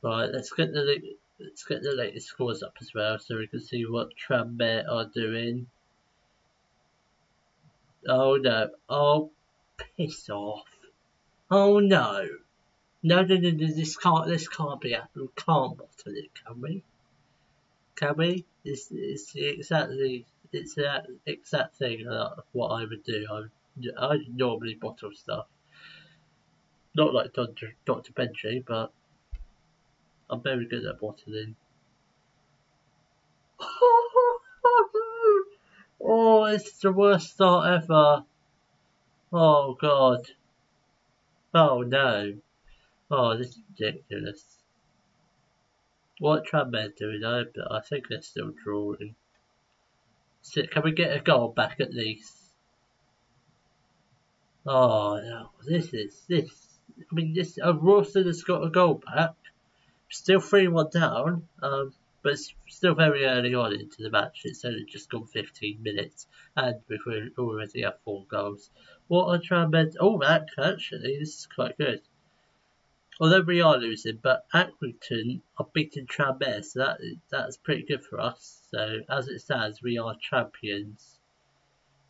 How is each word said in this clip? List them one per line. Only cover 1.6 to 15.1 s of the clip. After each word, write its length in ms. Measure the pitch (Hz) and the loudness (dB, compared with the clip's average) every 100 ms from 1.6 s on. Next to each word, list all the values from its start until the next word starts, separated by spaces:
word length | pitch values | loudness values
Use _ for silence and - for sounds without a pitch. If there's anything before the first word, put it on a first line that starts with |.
get 180 | - 131 | -10 -6
the 80 | 139 135 | -4 -4
latest 320 | 113 107 - | -6 -8 -18
scores 340 | - 123 101 | -6 -6 -6
up 140 | 98 - | -10 -16
as 140 | 120 | -14
well, 240 | 113 107 110 | -6 -4 -4
so 200 | - 113 | -8 -8
we 100 | 107 | -8
can 100 | - | -10
see 260 | - 120 113 | -8 -8 -4
what 240 | 117 - | -6 -6
Tranmere 720 | - - 127 117 120 117 113 - | -12 -4 -2 -2 -2 -2 -2 -2
are 180 | 117 110 | -4 -4
doing. 540 | - 113 113 117 120 123 _ _ _ _ _ _ _ _ _ _ _ _ _ _ _ _ _ _ _ _ _ _ _ - | -4 -4 -4 -6 -6 -10 _ _ _ _ _ _ _ _ _ _ _ _ _ _ _ _ _ _ _ _ _ _ _ -2
Oh 300 | 127 135 139 | 2 4 4
no! 320 | 131 113 107 - _ | 2 0 -2 -6 _
Oh, 440 | 143 147 151 156 _ _ _ _ - - - | 0 4 4 0 _ _ _ _ -20 -18 -8
piss 340 | 156 - - | -8 -8 -10
off! 380 | 101 104 107 - _ - _ _ _ _ _ _ | -10 -8 -10 -14 _ -20 _ _ _ _ _ _
Oh 300 | 196 196 202 | 4 6 6
no! 480 | 202 185 117 101 92 - _ _ _ _ _ _ | 6 6 4 -2 -6 -10 _ _ _ _ _ _
No, 200 | 165 180 | 4 4
no, 120 | 185 | 6
no, 160 | 185 175 | 4 2
no! 160 | 160 160 | 0 -2
This 300 | 151 156 - | -2 -4 -2
can't, 320 | - 160 160 | 2 2 0
this 180 | 170 - | -4 -6
can't 340 | - 151 135 | -8 -6 -6
be 120 | 123 | -6
happening. 340 | 113 107 | -6 -8